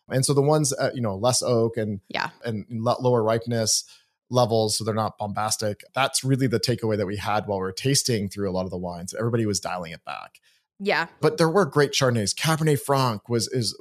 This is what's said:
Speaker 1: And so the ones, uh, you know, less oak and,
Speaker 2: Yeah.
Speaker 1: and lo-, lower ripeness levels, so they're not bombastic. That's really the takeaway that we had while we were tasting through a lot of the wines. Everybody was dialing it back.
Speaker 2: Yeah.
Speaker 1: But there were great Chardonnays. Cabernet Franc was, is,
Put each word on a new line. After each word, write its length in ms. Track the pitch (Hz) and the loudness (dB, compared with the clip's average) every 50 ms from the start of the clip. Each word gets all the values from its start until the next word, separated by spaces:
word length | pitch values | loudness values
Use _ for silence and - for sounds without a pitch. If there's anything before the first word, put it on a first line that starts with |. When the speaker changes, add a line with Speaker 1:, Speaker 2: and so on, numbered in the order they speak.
| _ - | _ -2
Speaker 1:
And 160 | - 131 135 | 0 0 2
so 80 | - 143 | 4 4
the 80 | 143 | 4
ones, 320 | 139 147 156 156 151 135 135 | 6 6 4 4 4 0 0
uh, 180 | - 135 127 - | 0 -2 -2 -2
you 80 | 131 | -2
know, 140 | 120 107 95 | -2 -2 -2
less 260 | 95 107 123 127 - | 0 2 2 2 2
oak 360 | - - 123 113 113 113 113 | 2 2 2 2 2 2 0
and, 240 | 113 110 107 104 101 - - | -2 -4 -4 -4 -6 -8 -8
Speaker 2:
Yeah. 200 | - - - - - - - | -6 -4 -4 -6 -8 -8 -8
Speaker 1:
and 220 | 117 107 107 - - | -6 -6 -6 -6 -6
lo-, 280 | 123 110 113 123 117 - | -6 -2 0 0 0 2
lower 240 | 127 127 123 117 107 | 2 2 4 4 2
ripeness 600 | 110 113 117 - 120 120 117 110 107 - - - - - - _ _ _ _ _ - | 2 0 0 0 -2 -2 0 0 0 0 -2 -2 -6 -16 -20 _ _ _ _ _ -2
levels, 480 | 123 123 123 107 117 113 110 107 - | 2 2 4 4 4 2 2 2 0
so 60 | - 110 | -2 -2
they're 100 | 110 104 | -2 -2
not 240 | 110 110 101 - | -2 -2 -4 -4
bombastic. 640 | - 107 101 98 101 107 110 - - 110 107 104 - - - - | -6 -8 -6 -4 -4 -4 -2 -2 -2 -2 -4 -4 -6 -10 -8 -2
That's 300 | 127 135 135 - - - | -2 -2 0 -2 -2 0
really 220 | 131 135 123 135 | 0 2 2 2
the 120 | 123 117 110 | 2 0 0
takeaway 380 | - - 120 - - 110 107 | 0 0 -2 0 0 0 0
that 80 | 104 104 | 0 -2
we 80 | 87 104 | -2 -4
had 320 | 101 90 110 104 107 101 | -4 -4 -2 -2 -2 -2
while 120 | 104 101 95 | -2 -4 -4
we 40 | 92 | -4
were 80 | 95 | -6
tasting 560 | 92 - - 135 139 135 - - 120 104 101 | -6 -2 0 0 2 2 2 0 0 -2 -2
through 220 | 95 - 101 101 98 | -4 -4 -4 -4 -2
a 40 | 90 | -2
lot 120 | 92 92 | -2 -2
of 60 | 92 | -4
the 60 | 92 | -6
wines. 360 | 90 90 87 87 87 87 92 - | -6 -6 -8 -8 -8 -10 -10 -6
Everybody 320 | - 117 117 117 117 113 | -4 -4 -2 0 0 0
was 160 | 104 101 - | 0 -2 -2
dialing 320 | - 87 87 90 87 82 82 | -4 -6 -6 -6 -8 -10 -12
it 100 | 76 - | -14 -12
back. 360 | - 69 50 50 - _ _ _ _ _ _ _ _ _ | -12 -12 -12 -14 -16 _ _ _ _ _ _ _ _ _
Speaker 2:
Yeah. 300 | - 196 202 170 151 165 170 - - | -8 -4 -2 -2 -2 -2 -4 -4 -2
Speaker 1:
But 160 | 147 156 156 | -2 0 2
there 100 | 160 170 160 | 2 2 4
were 140 | 160 208 190 | 4 4 2
great 260 | 139 - 147 143 135 - | 4 4 4 2 4 2
Chardonnays. 420 | - 139 127 120 113 104 92 - | 2 2 2 2 2 0 -2 -2
Cabernet 460 | - - 156 160 151 160 156 147 131 | -2 0 0 2 2 4 2 2 2
Franc 480 | - - 143 135 131 123 110 101 - - | 2 2 2 2 2 2 0 -2 -4 -2
was, 180 | 120 117 110 | -2 -2 0
is, 300 | - - 127 113 - - - | 0 -2 -2 -2 -2 -4 -4